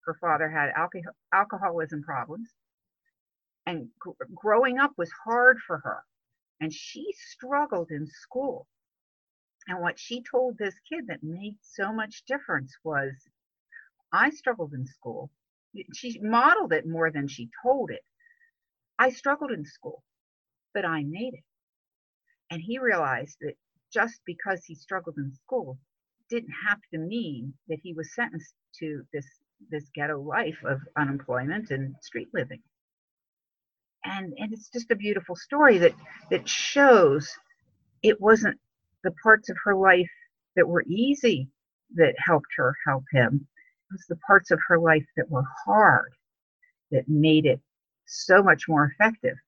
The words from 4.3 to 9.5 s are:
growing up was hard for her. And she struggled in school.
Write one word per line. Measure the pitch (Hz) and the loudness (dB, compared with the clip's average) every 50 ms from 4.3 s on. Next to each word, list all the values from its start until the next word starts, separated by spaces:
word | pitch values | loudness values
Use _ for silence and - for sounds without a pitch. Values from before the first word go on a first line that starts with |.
| 185 | -16
growing | - - 214 208 233 262 254 247 262 | -6 -2 2 2 2 2 0 0 0
up | 277 285 - | -2 -2 -2
was | - 170 170 - - - | -6 -8 -8 -10 -14 -8
hard | 220 233 247 247 254 254 226 - | -4 0 6 6 6 6 6 -4
for | - 175 | -10 -10
her. | 147 - 117 - - _ _ _ _ _ _ _ _ _ _ _ _ | -8 -8 -10 -10 -10 _ _ _ _ _ _ _ _ _ _ _ _
And | 156 160 | -10 -10
she | - - - - - - 302 415 - - - - | -10 -12 -18 -18 -16 -12 -12 -12 -12 -12 -16 -20
struggled | - _ 262 254 285 285 294 285 - 180 170 _ | -20 _ -10 -4 -4 -4 -2 -2 -4 -6 -6 _
in | 160 143 156 | -8 -10 -10
school. | 147 - - - _ - 247 277 277 - - - _ _ _ _ _ _ _ _ _ _ _ _ _ _ _ _ _ | -12 -14 -20 -20 _ -8 -6 -6 -6 -8 -10 -16 _ _ _ _ _ _ _ _ _ _ _ _ _ _ _ _ _